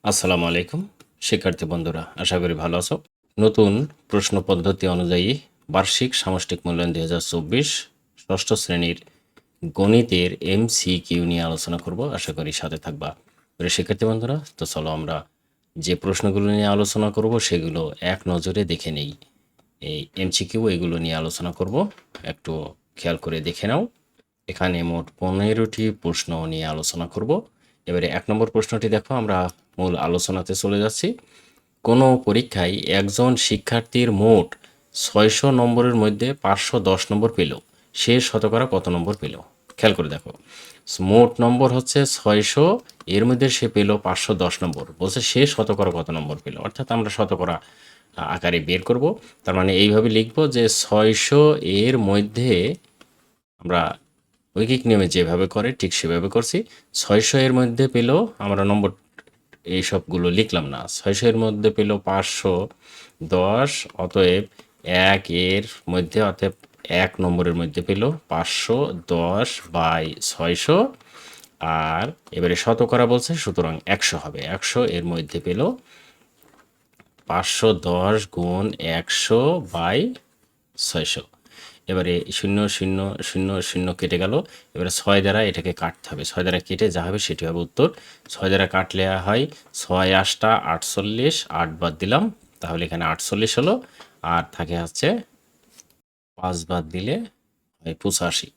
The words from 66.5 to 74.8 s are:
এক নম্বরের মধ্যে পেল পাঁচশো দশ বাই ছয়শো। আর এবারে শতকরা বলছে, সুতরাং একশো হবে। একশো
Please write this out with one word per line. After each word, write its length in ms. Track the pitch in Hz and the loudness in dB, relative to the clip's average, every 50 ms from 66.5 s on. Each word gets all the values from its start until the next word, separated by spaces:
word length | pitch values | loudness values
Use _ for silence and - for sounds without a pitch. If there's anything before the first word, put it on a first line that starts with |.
| - _ - _ _ _ _ - | -4 _ -20 _ _ _ _ -2
এক 220 | 82 90 92 92 - - | 0 0 0 0 0 -2
নম্বরের 360 | 92 90 87 87 90 87 82 | 0 0 2 2 0 0 0
মধ্যে 260 | 85 85 80 71 87 | -2 -2 -4 -4 -6
পেল 220 | - - 98 98 113 135 160 156 _ _ | -2 -2 -2 0 0 -2 -2 -4 _ _
পাঁচশো 500 | - 82 82 - - - - - 117 123 143 - 185 85 80 - | -4 -4 -2 -2 -4 -6 -2 0 0 0 0 -2 -4 -10 -4 -2
দশ 400 | 90 85 85 85 92 101 123 - - - - 82 | -2 0 0 0 0 0 -2 -2 -4 -10 -12 -6
বাই 340 | 80 85 82 80 82 82 80 80 76 - | -2 0 0 2 0 0 -2 -4 -8 -8
ছয়শো। 560 | - - - - 85 85 87 85 - - 156 190 233 269 262 _ _ _ - - - - - - - _ _ _ - 80 80 80 | -8 -8 -6 -4 -2 -2 0 -2 2 2 2 2 2 0 -2 _ _ _ -20 -20 -20 -20 -20 -20 -20 _ _ _ -4 -2 -2 0
আর 260 | 78 78 80 82 104 135 165 _ _ - | 0 -2 -2 -2 -4 -6 -8 _ _ -12
এবারে 240 | - 90 87 85 90 | -6 -2 -2 0 0
শতকরা 500 | - - 117 113 - 120 113 - 120 123 | 0 0 0 2 2 2 2 4 2 4
বলছে, 260 | 117 120 123 123 - 170 | 4 2 0 0 -2 -4
সুতরাং 380 | 160 - 107 87 - 85 80 80 80 - | -4 -4 -4 -2 -2 -2 -2 -2 -6 -2
একশো 320 | - 98 101 - - - 78 | -4 -2 0 0 -2 -2 -4
হবে। 220 | - - 73 71 67 | -8 -10 -10 -10 -8
একশো 360 | - 180 - - - - 233 | -8 -8 -6 -6 -2 0 0